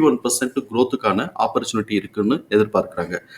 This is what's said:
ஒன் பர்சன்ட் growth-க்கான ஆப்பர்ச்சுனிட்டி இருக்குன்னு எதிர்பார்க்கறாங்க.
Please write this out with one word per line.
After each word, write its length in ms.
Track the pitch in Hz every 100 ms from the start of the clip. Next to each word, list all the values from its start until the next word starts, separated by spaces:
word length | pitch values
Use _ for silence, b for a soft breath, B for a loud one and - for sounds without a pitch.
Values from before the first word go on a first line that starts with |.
| 156
ஒன் 100 | 123
பர்சன்ட் 340 | 120 - 127 135 -
growth-க்கான 600 | 117 127 135 107 95 165 -
ஆப்பர்ச்சுனிட்டி 500 | 113 - - 110 104
இருக்குன்னு 520 | 104 - 107 104 156 -
எதிர்பார்க்கறாங்க. 680 | 104 107 92 - - 87 90 -